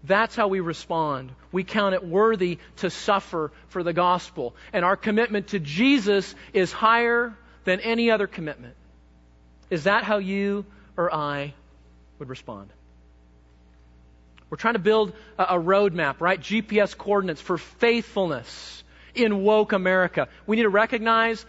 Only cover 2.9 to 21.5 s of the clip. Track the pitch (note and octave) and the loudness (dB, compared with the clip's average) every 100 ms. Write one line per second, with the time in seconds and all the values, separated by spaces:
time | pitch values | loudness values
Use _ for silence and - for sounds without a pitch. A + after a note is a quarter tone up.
2.9 | - - G3+ - E3+ D3+ - - F#3 E3+ | -4 0 0 0 -6 -6 -10 -12 -6 -2
3.9 | E3+ F3+ F3+ - - A#2+ - - G#3 F3 | 2 2 2 -2 -8 -10 -10 -6 -2 0
4.9 | F#3+ G#3+ G#3+ A#3 G#3 - G3+ D3 D3+ B3+ | 0 0 0 0 -2 -4 -6 -6 0 4
5.9 | C#4 G3 G3+ F#3 - - G3+ F3+ - A3 | 4 4 0 0 -12 -4 0 0 2 2
6.9 | A#3 A#3 A#3 A#3+ G#3+ - - - F#3 A3 | 4 2 0 -2 -8 -20 -10 -2 -2 0
7.9 | A#3 A#3 A3 G3 - D#3 C#3+ B2 - - | 0 2 2 0 -6 -12 -12 -18 -20 -20
8.9 | - _ _ _ _ _ - - F3 D3+ | -20 _ _ _ _ _ -20 -8 -2 0
9.9 | G#3+ G#3 G#3 F#3+ G3 G3+ G3+ G3+ - - | 0 2 -2 -2 -2 -2 -4 -8 -18 -16
10.9 | - F3 D#3+ D3 C#3+ C#3+ C#3+ - - - | -4 -2 0 -4 -4 -8 -12 -20 -20 -20
11.9 | - - - C3 B2+ - G#2 G2 - - | -20 -20 -18 -16 -14 -14 -16 -18 -20 -20
12.9 | - - - - - _ _ _ - - | -20 -20 -20 -20 -20 _ _ _ -20 -20
13.9 | - - - - - - D#3 A3+ A#3 F3+ | -20 -20 -20 -20 -20 -14 -4 -2 0 2
14.9 | A3 G#3+ - - - F3+ F3+ E3 G3 G#3 | 2 2 -4 -20 -4 0 0 2 4 4
15.9 | E3+ D3+ C3+ E3+ F#3+ C3+ G#3+ A3 G#3 G3 | 0 -2 0 0 -2 -2 -4 0 0 0
16.9 | - - G3+ F#3+ D#3 - F3+ - - A#3 | -2 0 0 0 -6 -4 -6 -6 0 2
17.9 | A#3 A3+ - F#3 C3+ A2+ - - - - | 2 0 -2 -2 -2 -8 -18 -18 -20 -20
18.9 | - - - A#3 G3+ G3 G#3+ G#3+ G3+ F#3 | -20 -14 0 2 4 4 4 4 2 2
19.9 | F#3 F3+ - C3+ - - A3 A3 G3 A3+ | 2 2 0 -4 -6 -2 2 4 4 2
20.9 | A#3+ A3 A3+ A3+ A3 - | 0 2 2 2 -2 -10